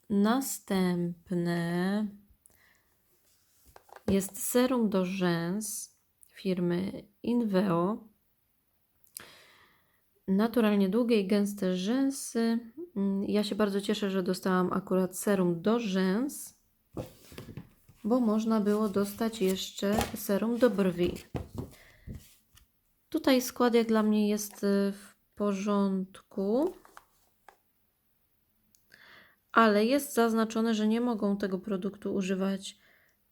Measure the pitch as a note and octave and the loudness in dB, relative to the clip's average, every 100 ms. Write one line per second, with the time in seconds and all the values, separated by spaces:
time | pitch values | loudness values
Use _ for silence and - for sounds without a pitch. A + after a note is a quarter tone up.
0 | - G3+ G#3 B3+ C4+ - - F#3+ F3+ F3 | -2 2 4 2 -2 -8 -2 0 2 0
1 | F3 F3 - F3 E3+ E3+ E3+ F3 F#3 G#3 | -4 -6 -6 -2 -2 -2 -2 -2 0 -2
2 | G#3 - _ _ - _ _ _ _ _ | -4 -8 _ _ -20 _ _ _ _ _
3 | _ _ _ _ _ _ _ - _ - | _ _ _ _ _ _ _ -20 _ -8
4 | - G3 F#3+ - - B3 B3+ B3+ G#3+ F#3+ | 0 0 0 -8 -2 2 2 2 2 0
5 | F3+ F#3+ F3+ E3+ E3+ G3+ G#3+ - - _ | 0 0 0 0 -2 -4 -6 -10 -12 _
6 | _ _ - - F#3+ F3+ F3 F3 F#3+ - | _ _ -20 -8 -4 -2 0 -2 -4 -8
7 | - _ A3+ A#3+ A3 F#3+ G3+ E3+ F3+ A3 | -16 _ -2 -2 2 2 2 2 0 -4
8 | - _ _ _ _ _ _ _ _ _ | -10 _ _ _ _ _ _ _ _ _
9 | _ - - - - _ _ _ _ _ | _ -20 -20 -20 -20 _ _ _ _ _
10 | _ _ - F#3+ A3 A#3+ G#3+ G#3 F#3+ A3 | _ _ -2 0 2 2 2 4 2 2
11 | A#3 A3 F#3+ G#3 G3+ G3+ F#3 F#3 F#3+ C4 | 2 2 2 2 0 -2 -2 -2 -2 0
12 | C4+ C4+ - A#3 A3+ A#3 A#3 D4+ F4 G3+ | 0 -2 -6 -2 0 -2 -4 -14 -10 -4
13 | G3 G3 G#3 G#3 G#3 G#3 G#3 G3 G3+ G#3+ | -2 -2 0 0 0 0 0 0 -2 -2
14 | G3 F#3+ F3+ F#3 G3 F#3 F3+ F#3+ - F#3+ | -2 -2 -2 -2 0 2 2 -2 0 0
15 | F3+ - G#3+ G3 F3+ E3+ G#3 A#3+ A3 F#3 | 0 -2 0 2 2 0 0 0 0 0
16 | F#3 G3+ C#4 - - - _ _ _ - | 2 0 -2 -8 -16 -20 _ _ _ -12
17 | - - - - - - - _ _ - | -12 -14 -20 -20 -16 -16 -18 _ _ -8
18 | G#3 B3 A3+ A3 A3+ A3 G#3 G#3 G#3+ G3 | 0 2 2 2 2 2 2 0 0 0
19 | G3+ - A3+ - F#3 F#3 - - G3 A3 | -2 -2 -4 0 -2 -2 -6 -4 -2 0
20 | - - - G3 A3 A#3 B3 G3 F#3+ E3+ | -2 -4 -2 -2 0 2 2 4 0 0
21 | F3+ - - - - - - - - - | -2 -4 -8 -10 -10 -12 -12 -14 -20 -20
22 | - - - _ _ - _ _ _ _ | -16 -16 -18 _ _ -20 _ _ _ _
23 | - D#4+ D4 B3+ B3+ - A#3+ A#3 A3+ A3 | -8 0 4 4 2 2 4 4 4 2
24 | G#3+ G#3+ G#3 G#3 G#3 - G3+ G3 G3 G3 | 4 4 2 0 -4 -4 0 2 0 -2
25 | - _ _ - G#3 G3 G#3 G3+ G3 F#3+ | -14 _ _ -4 -2 -2 0 2 2 0
26 | F#3 - _ - G3 A#3+ F4+ - - - | -4 -12 _ -4 0 2 0 -4 -20 -20
27 | _ _ _ _ _ - _ _ _ _ | _ _ _ _ _ -20 _ _ _ _
28 | _ _ _ _ _ _ _ _ _ - | _ _ _ _ _ _ _ _ _ -20
29 | - - - _ _ - A3 G#3 A3 C#4+ | -20 -20 -20 _ _ 4 6 6 4 2
30 | C#4 A3+ A#3 A3+ A3 A3+ A3+ G#3+ G#3+ A#3 | 0 0 2 2 0 0 0 0 0 0
31 | B3 G#3+ G3+ G3+ F3+ F#3 G#3+ F#3+ G3 - | 0 -2 -2 -2 -2 -4 -4 -6 -6 -8
32 | G3 G3+ F#3 F#3+ G3 G3 - - _ _ | -6 -4 -2 -2 -2 -4 -8 -18 _ _
33 | _ _ _ | _ _ _